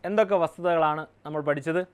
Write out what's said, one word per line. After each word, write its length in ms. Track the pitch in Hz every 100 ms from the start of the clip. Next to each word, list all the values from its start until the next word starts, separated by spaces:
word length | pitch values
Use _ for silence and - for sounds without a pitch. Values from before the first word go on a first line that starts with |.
| 175
എന്തൊക്കെ 280 | 208 202 196
വസ്തുതകളാണ് 600 | 165 - 175 170 156 151 156 _ 151
നമ്മൾ 160 | 151 147
പഠിച്ചത്? 320 | 147 139 165 180